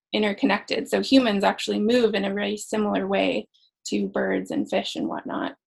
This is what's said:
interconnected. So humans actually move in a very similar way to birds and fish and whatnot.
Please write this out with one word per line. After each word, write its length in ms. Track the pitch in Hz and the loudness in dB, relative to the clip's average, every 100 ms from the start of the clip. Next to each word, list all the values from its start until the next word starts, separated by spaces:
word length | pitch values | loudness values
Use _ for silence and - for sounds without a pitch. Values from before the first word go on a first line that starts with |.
| _ | _
interconnected. 760 | 214 208 202 269 202 - - - | 0 0 0 0 0 -2 -4 0
So 120 | 196 | -2
humans 420 | 196 269 240 202 | 4 6 6 2
actually 360 | 196 190 - 202 | 2 0 -2 0
move 360 | 208 247 220 202 | 2 4 4 2
in 100 | 196 | -2
a 80 | |
very 240 | 196 202 208 | -2 -4 -4
similar 480 | - 214 208 196 190 | -4 -2 0 0 0
way 420 | 196 190 208 - _ _ _ - | 2 2 0 -6 _ _ _ -6
to 200 | 208 - | -4 -2
birds 420 | - - 95 - | -2 -2 -2 -2
and 180 | - 202 | -4 -2
fish 280 | - - - | -2 -4 -6
and 120 | - | -6
whatnot. 500 | - - - - - | -6 -8 -6 -6 -10